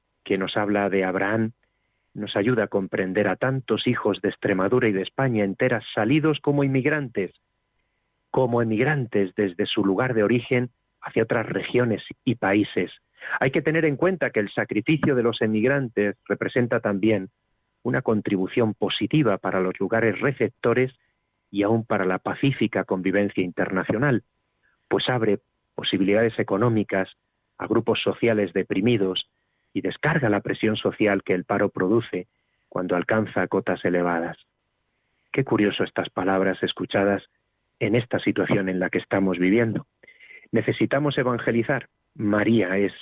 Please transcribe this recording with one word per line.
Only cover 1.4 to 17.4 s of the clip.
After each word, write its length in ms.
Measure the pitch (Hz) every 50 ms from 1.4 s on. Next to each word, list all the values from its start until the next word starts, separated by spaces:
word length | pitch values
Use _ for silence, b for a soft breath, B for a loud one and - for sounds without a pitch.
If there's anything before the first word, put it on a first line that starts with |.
| 113 110 117 _ _ _ _ _ _ _ _ _ _ _ -
nos 220 | - 104 98 -
ayuda 280 | 107 101 117 127 113 101
a 40 | 98
comprender 600 | - 101 95 92 - - 95 92 92 101 104 95
a 80 | 92
tantos 520 | - - 127 131 135 127 - 113 101 - 131
hijos 340 | 120 - - 107 98 -
de 80 | - 101
Extremadura 580 | - - - 101 98 92 92 95 123 127 123 113
y 40 |
de 100 | 98 95
España 420 | 95 - - - 135 135 120 107 104
enteras 400 | 98 95 - 127 127 123 110 - - -
salidos 460 | - 107 110 143 156 147 160 151 139
como 240 | - 147 143 143 139
inmigrantes, 680 | 139 135 135 120 147 151 151 143 120 - 107 95 87 - _ _ _ _ _ _ _ _ _ _ _ _ _ _ _ _ _ _ _
como 300 | - 131 131 120 120 120
emigrantes 720 | 117 113 110 104 127 135 156 143 127 113 - 104 98 92 -
desde 300 | - 104 98 87 - 104
su 200 | - - - 98
lugar 280 | 95 95 92 127 127 123
de 100 | 113 104
origen 480 | 101 120 123 117 - 131 123 123 127 _ _ _ _ _ _
hacia 220 | - - - 117 113
otras 220 | - - 117 110
regiones 580 | - 92 98 92 - - 123 123 120 107 87 - - - _ -
y 120 | - 110
países. 560 | - - 95 101 107 101 - - 110 90 85 - - _ _ B B B B B B
Hay 120 | 151 143
que 100 | 135 170
tener 240 | 143 160 151 165 165
en 120 | 156 143 127
cuenta 320 | 165 185 196 160 135 123
que 100 | - 110
el 120 | 104 98
sacrificio 640 | - - 107 - - 107 - - 160 147 - 156 139
de 80 | 123 113
los 180 | 120 113 -
emigrantes 760 | 120 110 107 107 107 127 139 143 135 117 - - 104 104 98 - _
representa 540 | - 101 - - - - 131 120 117 123 117
también 500 | - 107 101 95 95 110 110 101 95 95 _ _